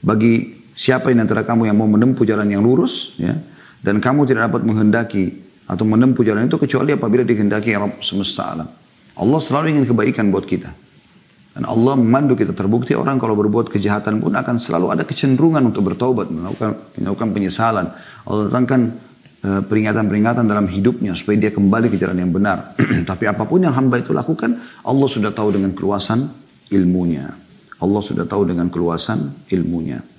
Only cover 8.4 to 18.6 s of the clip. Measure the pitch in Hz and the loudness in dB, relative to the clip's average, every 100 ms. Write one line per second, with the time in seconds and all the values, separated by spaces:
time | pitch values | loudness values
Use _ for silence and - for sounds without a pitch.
8.4 | - 82 80 - _ _ _ - 98 156 | -6 -8 -10 -14 _ _ _ -2 0 2
9.4 | 151 135 160 151 123 120 110 - 104 95 | 0 -2 0 0 2 2 0 0 0 0
10.4 | - 92 - - _ - _ _ _ _ | -2 -6 -6 -20 _ -20 _ _ _ _
11.4 | _ - - 113 120 135 113 127 147 123 | _ -10 -4 2 2 4 2 4 2 2
12.4 | 107 92 98 113 123 - - 135 110 107 | 0 -2 0 0 0 -2 0 0 0 2
13.4 | 104 110 113 104 98 104 104 107 - 107 | 2 2 0 -2 0 -2 -2 -2 0 -2
14.4 | 127 120 - 82 90 - - - 139 127 | -2 -4 -2 -2 0 -2 -4 -2 0 2
15.4 | 160 156 123 - 98 90 123 120 90 80 | 2 2 0 0 -2 0 0 0 -2 -6
16.4 | 90 104 110 107 - - - 101 113 101 | -8 -6 -4 -6 -12 -8 -6 -2 -2 -2
17.4 | 95 87 113 107 87 - - - - 107 | -2 0 0 0 -4 -8 -20 -20 -6 -2
18.4 | 104 123 | 0 0